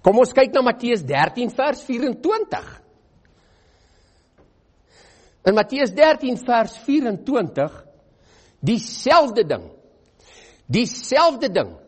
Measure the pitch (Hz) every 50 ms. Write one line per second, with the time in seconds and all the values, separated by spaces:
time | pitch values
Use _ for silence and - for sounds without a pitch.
0 | - 190 202 240 254 247 - 262 269 262 269 269 254 247 226 240 240 240 240 202
1 | 151 127 143 135 156 - - 240 247 208 - - 262 302 262 262 - - 247 233
2 | 311 269 220 - 247 339 440 440 415 - - - - - - - _ _ _ _
3 | _ _ _ _ _ _ _ _ _ _ _ _ _ _ _ _ _ _ _ _
4 | _ _ _ _ _ _ _ _ _ _ _ _ _ _ _ _ _ _ _ _
5 | _ _ _ _ _ _ _ _ - 185 208 214 208 214 262 277 285 214 180 240
6 | 302 311 302 311 285 254 247 - - - 240 233 220 226 - - - - 277 302
7 | 269 233 202 170 - 269 277 240 185 147 - 139 143 156 - - - - _ _
8 | _ _ _ _ _ _ _ _ _ _ _ _ - 156 233 220 - - - -
9 | - 254 311 339 302 254 208 - - 147 135 104 85 - - _ _ _ _ _
10 | _ _ _ _ _ _ - - - - _ _ _ - 123 214 240 175 - -
11 | - - 254 294 330 330 285 233 277 247 175 190 123 90 82 - -